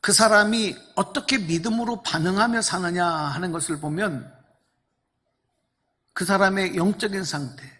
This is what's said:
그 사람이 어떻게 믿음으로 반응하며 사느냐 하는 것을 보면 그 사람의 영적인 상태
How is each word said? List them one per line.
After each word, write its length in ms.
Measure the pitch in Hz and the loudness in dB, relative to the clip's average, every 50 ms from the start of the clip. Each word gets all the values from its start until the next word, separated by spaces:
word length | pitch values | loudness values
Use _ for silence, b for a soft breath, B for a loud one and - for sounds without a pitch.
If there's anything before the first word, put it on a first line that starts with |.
그 140 | - - 190 | 0 2 4
사람이 640 | - 220 220 214 208 208 208 220 233 220 190 139 - - - _ | 4 6 6 6 6 6 4 2 0 0 -2 -4 -6 -14 -8 _
어떻게 420 | - 196 - - 294 - - 269 | -4 -4 -2 -2 -6 -2 0 -2
믿음으로 640 | 262 196 156 165 175 165 233 220 233 233 226 240 220 - | -2 0 0 -2 -2 0 0 -2 -2 -2 -4 -6 -6 -6
반응하며 580 | - - 160 156 175 190 202 220 240 233 233 214 | -4 -2 0 0 0 2 2 2 2 2 0 0
사느냐 440 | - - 185 185 175 175 180 175 | 0 -2 -2 -2 -2 0 0 0
하는 460 | 170 165 156 151 147 143 147 180 180 160 | 0 0 -2 -4 -4 -4 -4 -4 -4 -4
것을 280 | 165 - - 160 147 | -4 -4 -4 -6 -6
보면 540 | 151 151 151 170 208 202 156 127 120 - - - _ _ _ _ _ _ _ _ _ _ _ _ _ _ _ _ _ _ _ _ _ _ _ _ _ _ _ _ _ _ _ _ _ _ _ | -4 -6 -4 -2 -2 -2 -4 -6 -10 -14 -20 -20 _ _ _ _ _ _ _ _ _ _ _ _ _ _ _ _ _ _ _ _ _ _ _ _ _ _ _ _ _ _ _ _ _ _ _
그 100 | - 185 | -6 0
사람의 500 | 165 196 196 196 190 190 196 190 180 - | 2 4 4 4 4 4 2 -2 0 0
영적인 480 | 175 170 196 208 - - 208 196 190 185 | 0 0 0 0 0 -4 -4 -4 -4 -4
상태 480 | 147 - 147 143 127 - - - - - _ | -4 -6 -6 -6 -8 -10 -14 -20 -20 -20 _